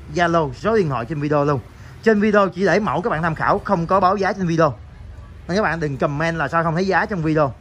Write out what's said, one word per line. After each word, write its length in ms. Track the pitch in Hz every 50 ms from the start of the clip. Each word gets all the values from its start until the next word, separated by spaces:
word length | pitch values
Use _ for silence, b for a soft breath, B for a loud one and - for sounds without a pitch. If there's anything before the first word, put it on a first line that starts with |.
| - - 147
Zalo, 380 | 170 175 170 170 170 156 139 120
số 220 | 120 135 202 226
điện 140 | 220 180 147
thoại 160 | 131 117 117
trên 160 | 113 165 143
video 240 | 147 147 151 147 143
luôn. 140 | 147 143 123 - B B B B B B B -
Trên 160 | 220 220 208
video 300 | 190 175 202 208 196 185
chỉ 160 | - 170 196
để 140 | 170 165 214
mẫu 220 | 214 147 127 170
các 80 | 185 233
bạn 120 | 160 151
tham 140 | 170 165 156
khảo, 240 | - 120 131 170 208
không 280 | - - 202 175 165
có 120 | 160 190 202
báo 180 | 185 180 202
giá 160 | 202 196 185 -
trên 140 | 196 185
video. 260 | 165 165 160 165 143 117 - - - - - - - - - - - - - -
Nên 100 | - 175
các 60 | 208 208
bạn 160 | 156 160 165
đừng 180 | 151 151 135
comment 400 | 120 175 151 143 147 160 165 165
là 100 | 160 143
sao 160 | 131 165 170 160
không 100 | 170 156
thấy 140 | 175 196
giá 180 | 190 180 165 202
trong 160 | 214 214 170
video. 320 | 156 160 151 156 147 131 110 -